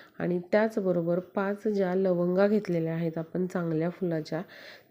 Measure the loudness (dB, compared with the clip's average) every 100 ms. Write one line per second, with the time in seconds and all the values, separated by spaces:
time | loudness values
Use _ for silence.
0 | -18 -6 -2 -2 0 2 2 0 0 2
1 | 2 0 -2 -4 -2 -2 -2 0 2 2
2 | 2 2 2 4 4 4 0 -2 0 -2
3 | -2 -4 -4 -4 -2 -2 -2 0 -2 -2
4 | -2 -2 -4 -6 -8 -16 -20 -20 _